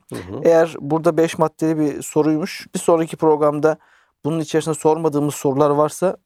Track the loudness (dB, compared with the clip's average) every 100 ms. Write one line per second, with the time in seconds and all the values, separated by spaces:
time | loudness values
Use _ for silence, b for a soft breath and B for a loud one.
0 | -10 -16 -12 -2 4 4 2 -2 -4 -2
1 | 0 2 0 0 -2 0 -2 0 -2 -4
2 | -4 0 2 0 -4 -10 -12 -6 2 2
3 | 0 0 2 4 2 2 0 0 b b
4 | b b -4 -4 -2 -2 -2 -2 0 2
5 | 0 0 -2 -2 -2 2 2 2 0 0
6 | -4 -4